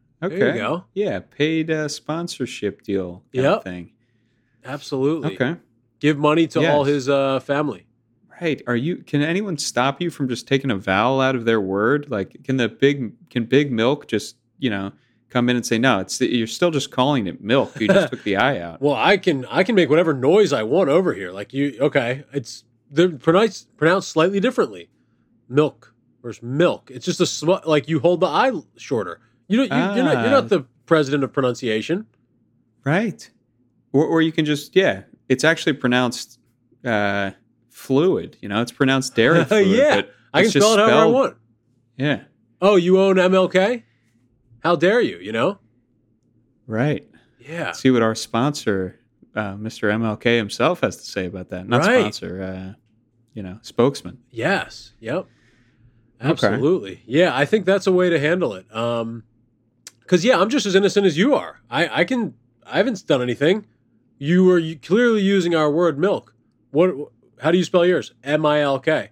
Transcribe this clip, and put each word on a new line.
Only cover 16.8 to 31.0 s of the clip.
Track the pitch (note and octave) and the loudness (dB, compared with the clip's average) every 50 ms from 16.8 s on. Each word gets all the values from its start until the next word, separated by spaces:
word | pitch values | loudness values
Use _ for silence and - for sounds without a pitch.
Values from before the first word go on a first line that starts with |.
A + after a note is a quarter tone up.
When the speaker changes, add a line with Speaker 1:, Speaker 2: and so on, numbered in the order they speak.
| - - | -6 -4
Speaker 2:
calling | - B2+ B2+ C#3+ D3 B2 G2 F2 | -2 -2 0 0 0 -2 -2 -4
it | D2 - | -8 -10
milk. | G2 G#2 B2+ C#3 A2+ - - - | -4 0 0 0 0 -2 -4 -4
You | A2 | 0
just | G#2 F3+ G3+ E3 B2 | 2 4 2 2 0
Speaker 1:
<laughs> | |
Speaker 2:
took | B2+ - - | -6 -8 -4
the | G#2+ F#2+ | -2 0
I | G2 A#2+ C#3 C3+ F2+ | 2 2 0 0 -2
out." | E2+ E2+ E2 - | -8 -12 -10 -2
Speaker 1:
Well, | C3+ D3 C3+ | -2 -2 0
I | A2 B2+ F3 G#3 | 2 2 2 2
can, | - - F3+ D3 C3 B2 | 2 2 -2 -2 -2 -4
I | - A#2 D#3+ | -4 -2 -2
can | F#3+ - A3+ | 0 2 2
make | F#3 E3 B2 | 2 2 4
whatever | D3 E3 F3+ D#3+ | 4 2 2 2
noise | C#3+ B2+ B2+ D3 F3+ G#3+ G#3 D#3 | 0 0 2 4 4 4 4 2
I | C#3 A2+ G#2+ | 0 -2 -2
want | A2 C#3+ F#3+ F3+ C3+ | 0 0 0 2 2
over | D3+ F3+ F#3 E3 G#2 | 2 2 2 0 -4
here. | G2 F#2+ F2+ | -4 -8 -10
Like, | F#2 G2 G#2+ - | -10 -12 -12 -8
you, | B2+ C#3 C#3+ C#3+ A#2 A2+ | -4 -4 -4 -4 -2 -2
okay, | C#3 C#3+ - C#3+ A#2 A#2+ C3 C#3+ - _ | -2 0 0 0 0 -2 -4 -6 -10 _
it's, | - C#3+ A#2 - - - _ _ _ _ _ _ | -10 -10 -10 -10 -18 -20 _ _ _ _ _ _
they're | C#3 D3+ F3+ F#3 | 0 0 0 0
pronounced, | D#3+ B2 - E3 E3+ G3 A3+ A3 - - - _ _ | 0 -2 0 2 4 4 2 2 -2 -8 -20 _ _
pronounced | - D3 E3 F#3 G3 - - | 0 2 2 2 2 -2 -2
slightly | - D#3 D#3+ F#3+ G3+ G3 | 0 0 2 2 2 0
differently. | F#3 B3+ B3+ E3 - A#2 G2 F2 E2+ _ _ _ _ _ _ _ _ _ _ _ _ - | 0 0 0 0 -2 -2 -4 -16 -20 _ _ _ _ _ _ _ _ _ _ _ _ -2
Milk | B2 C#3+ D#3 C3+ - _ _ _ _ _ _ _ _ _ | 2 2 2 2 -2 _ _ _ _ _ _ _ _ _
versus | - A#2+ G#2 - | -14 -14 -14 -12
milk. | A#2 A#2+ C3+ D3+ F3 D#3 G2+ - _ - | -10 -6 0 2 2 2 2 -2 _ -18
It's | B2+ B2 - | -18 -10 -6
just | F3+ F3+ - | -6 -2 -2
a | F3 | -2
sm-, | - - - D3+ E3 F#3+ - - | -2 -2 -4 0 0 0 0 2
like, | D#3+ D3+ D3 - D3 | 0 0 0 2 0
you | E3 C3+ | -4 0
hold | A#2 F3 F3+ D#3+ | 2 2 2 2
the | F#3 | 0
I | D#3 D3 F#3 A#3+ C4 A3+ D3+ - _ _ | 0 2 0 0 0 0 -4 -10 _ _
shorter. | - - - C3+ A2 F#2 F2 E2+ _ _ _ _ _ _ | -20 -8 -4 -4 -4 -4 -6 -10 _ _ _ _ _ _
You | - F#3+ B3 | -2 0 0
don't, | C#4 G3 | 0 0
you, | C#3 D3+ F3 F#3+ F#3+ | 0 -2 0 0 0
you're | A#3+ C4 | 0 0
not, | D4+ C#4 - | 0 0 0
you're | A2+ - | 2 2
not | C#4 C4+ - | 2 2 2
Speaker 2:
Ah. | - | 2
Speaker 1:
the | G3+ D#3 C3 _ _ _ _ | -2 -2 -2 _ _ _ _
president | - E3 D#3 | 2 2 2